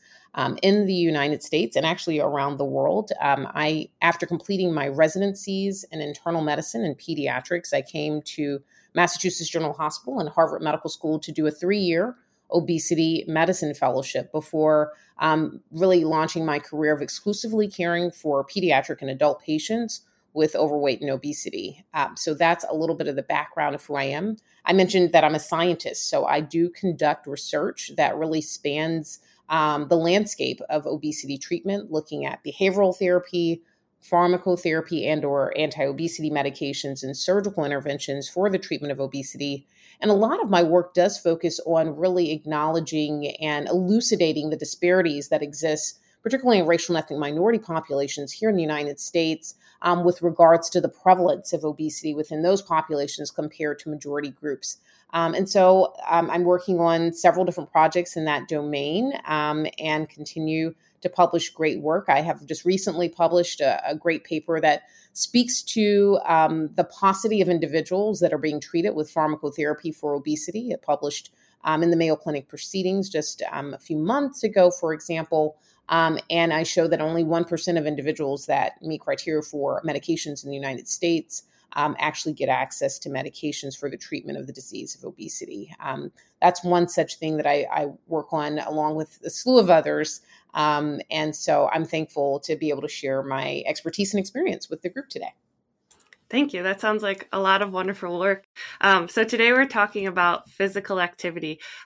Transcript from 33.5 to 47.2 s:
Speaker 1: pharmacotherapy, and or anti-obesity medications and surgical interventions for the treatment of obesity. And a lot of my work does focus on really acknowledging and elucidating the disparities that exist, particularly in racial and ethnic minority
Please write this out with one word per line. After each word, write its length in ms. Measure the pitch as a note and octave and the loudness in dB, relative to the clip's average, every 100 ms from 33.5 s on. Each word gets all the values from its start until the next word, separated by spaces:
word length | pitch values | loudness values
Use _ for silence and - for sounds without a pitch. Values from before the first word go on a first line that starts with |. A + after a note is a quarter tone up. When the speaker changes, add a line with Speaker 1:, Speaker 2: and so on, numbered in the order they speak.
| E3 _ _ _ _ - | -2 _ _ _ _ 0
Speaker 1:
pharmacotherapy, 960 | F3 F3 F3+ F#3+ F3 E3+ D#3+ D#3+ D#3+ B2 | 4 4 4 2 0 0 -2 -2 -2 0
and 180 | D#3 | 0
or 340 | C#3+ C#3 C3+ - | 0 0 0 0
anti-obesity 720 | D#3 D#3 C#3 C3+ E3 - D3+ | -2 -2 -2 -2 -4 -4 -4
medications 720 | D3 C#3 C#3 C#3 C3+ C#3+ C3+ | -2 -2 -4 -6 -6 -6 -6
and 120 | C3 - | -8 -4
surgical 480 | - G3 G3+ G3 | 0 2 0 -2
interventions 640 | D3 C#3 D3 C#3 - C#3 C3+ | -2 -2 -4 -4 -4 -6 -6
for 220 | F3 G3+ | -2 0
the 80 | F#3+ | 0
treatment 340 | - D#3 D3 | -2 -6 -4
of 80 | C#3 | -4
obesity. 680 | C3+ C#3 C3+ - C#3+ C#3 - _ _ _ | -6 -6 -10 -8 -6 -6 -10 _ _ _
And 100 | G#3+ | 2
a 60 | G3+ | 4
lot 260 | A3 F#4+ | 4 2
of 80 | B3+ | 2
my 140 | F#3 | 4
work 320 | E3+ F3 F3 F3 | 6 4 4 2
does 240 | F#3 - | 2 2
focus 400 | F3 E3 E3 - - | 0 0 0 -4 0
on 300 | E3 D#3+ D3 | 2 2 0
really 360 | F#3 F3+ E3 | 0 0 0
acknowledging 1040 | D#3 D3+ D3+ D#3 E3 D#3+ D#3 D3+ D3+ D3 - | -2 -4 -2 0 0 -2 -2 -2 -2 -6 -6
and 260 | D#3 D3 - | -4 -4 0
elucidating 840 | F3+ F#3 A3 A#3+ F#3 E3 D3+ D3+ | 0 2 2 2 2 2 0 -2
the 80 | D3+ | -4
disparities 720 | D3 - F3 F#3 E3+ C#3+ C#3 | -6 0 4 4 4 0 -2
that 140 | D3+ | -2
exist, 560 | D3 D3 D#3+ D3+ - - _ _ | -2 -4 -2 -2 -4 -10 _ _
particularly 340 | A3+ C4 B3+ G#3 | -2 0 4 6
in 80 | E3 | 6
racial 300 | E3+ - E3 | 2 2 -2
and 80 | |
ethnic 160 | - | -2
minority 400 | D3 | -4